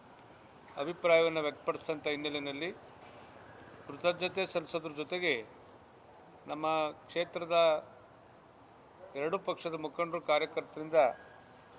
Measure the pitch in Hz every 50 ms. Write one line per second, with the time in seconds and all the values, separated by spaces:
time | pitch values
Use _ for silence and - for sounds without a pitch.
0 | - - - - - - - - - - - - - - - - 143 160 175 -
1 | - 170 165 165 165 165 160 160 151 147 139 - - - 156 143 - - 160 147
2 | - 151 147 143 147 151 147 147 143 143 139 143 165 180 214 - - - - -
3 | - - - - - - - - - - - - - - - - - - 143 139
4 | - 175 175 165 180 180 180 196 185 170 - 175 160 - - 165 156 165 147 147
5 | 151 - 175 180 180 165 135 113 107 - - - - - - - - - - -
6 | - - - - - - - - - 139 147 151 156 156 160 156 156 151 147 -
7 | - - - 165 175 175 - 175 170 165 170 170 170 160 156 156 - - - -
8 | - - - - - - - - - - - - - - - - - - - -
9 | - - - 139 147 160 185 196 - 185 170 - - 170 160 160 156 147 135 -
10 | 170 165 165 170 156 - 151 151 - - - 160 - - - 151 156 156 160 160
11 | 139 117 - - - - - - - - - - - - -